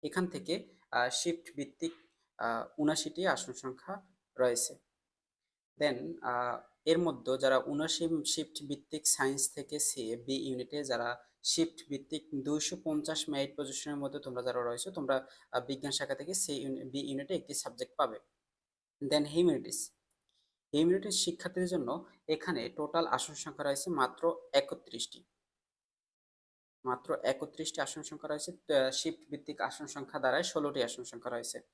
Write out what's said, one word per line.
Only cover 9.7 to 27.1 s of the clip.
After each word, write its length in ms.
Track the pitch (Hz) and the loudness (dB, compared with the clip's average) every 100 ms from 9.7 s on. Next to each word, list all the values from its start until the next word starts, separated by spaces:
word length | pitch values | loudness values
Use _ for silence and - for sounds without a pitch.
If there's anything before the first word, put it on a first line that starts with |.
| 147 | 0
সি-, 380 | 147 - 110 120 | 0 0 -4 -4
বি 180 | 120 | -2
ইউনিটে 500 | 135 135 127 123 147 | -2 -2 -4 -4 -6
যারা 400 | 139 120 120 123 - _ | -2 -2 -2 -4 -10 _
শিফট 460 | - - 165 - - | 0 2 2 -2 -8
ভিত্তিক 400 | 139 139 156 - | -8 -6 -10 -6
দুইশো 420 | 143 135 151 151 - | -4 0 0 0 -4
পঞ্চাশ 440 | - 151 151 156 - | -2 -2 0 -4 -2
মেরিট 280 | 143 139 143 | 0 -2 -2
পজিশনের 400 | 135 127 147 143 | -6 -4 -4 -4
মধ্যে 220 | 139 143 | -4 -6
তোমরা 240 | 143 123 | -6 -4
যারা 220 | 127 123 | -2 0
রয়েছো, 260 | 120 117 190 | -2 -2 -4
তোমরা, 360 | 185 135 135 - - - | -4 2 2 0 -20 -4
আহ, 80 | 123 123 | -4 -2
বিজ্ঞান 260 | 135 143 | -2 0
শাখা 220 | 131 139 | 0 -2
থেকে 200 | 135 147 | -4 -2
সি 180 | 185 - | -2 0
ইউনি-, 320 | 143 135 131 | -2 -4 -4
বি 140 | 135 135 | -4 -4
ইউনিটে 360 | 139 135 139 | -4 -4 -2
একটি 200 | 175 - | -4 -2
সাবজেক্ট 420 | 139 - 120 123 - | -6 -6 -6 -10 0
পাবে। 220 | 135 107 _ _ _ _ _ _ _ _ | 0 0 _ _ _ _ _ _ _ _
Then 200 | 143 147 | 0 2
হিউম্যানিটিজ, 680 | 147 156 175 139 - - - _ _ _ _ _ _ _ _ | 2 4 6 6 0 -6 -6 _ _ _ _ _ _ _ _
হিউম্যানিটিজ 420 | 147 165 190 202 | 4 6 6 4
শিক্ষার্থীদের 540 | 185 - 170 180 185 180 | 0 0 0 -4 -2 0
জন্য 360 | 175 120 156 - - - | 2 0 -2 -6 -18 -2
এখানে 400 | 156 - 151 110 | 0 2 0 -2
টোটাল 380 | - 147 165 - | -4 0 2 2
আসন 280 | 131 - | 2 0
সংখ্যা 300 | 147 - 143 | -6 -10 -2
রয়েছে 260 | 147 139 - | 0 0 0
মাত্র 460 | 160 127 - 165 165 - | 2 2 4 0 0 4
একত্রিশটি। 720 | 139 139 - - 113 - - _ _ _ _ _ _ _ _ _ _ _ _ _ _ _ _ 131 | 4 4 -6 -10 -8 -8 -8 _ _ _ _ _ _ _ _ _ _ _ _ _ _ _ _ -4
মাত্র 180 | 127 - | -4 -2